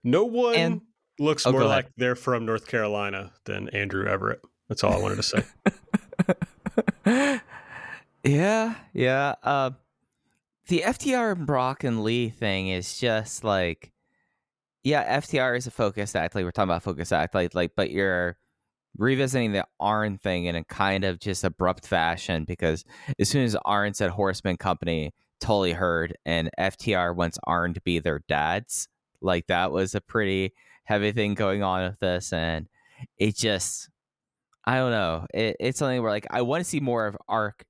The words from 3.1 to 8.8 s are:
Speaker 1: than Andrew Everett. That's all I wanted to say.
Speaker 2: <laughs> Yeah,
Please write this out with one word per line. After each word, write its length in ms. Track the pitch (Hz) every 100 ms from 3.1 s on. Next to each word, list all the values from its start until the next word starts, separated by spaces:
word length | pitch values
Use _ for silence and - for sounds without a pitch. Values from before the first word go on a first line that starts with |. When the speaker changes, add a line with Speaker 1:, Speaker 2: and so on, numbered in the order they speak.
| 98 95 _
Speaker 1:
than 240 | - 98 101
Andrew 360 | 101 101 98 98
Everett. 320 | 98 55 - - _ _
That's 140 | -
all 80 | 98
I 60 | 95
wanted 180 | 98 98
to 60 |
say. 200 | - 202 - _ - - - - - - 180 - - _ - - - -
Speaker 2:
<laughs> 360 | 202 247 285 254 - - - - - - _ _
Yeah, 520 | 135 143 190 220 226 226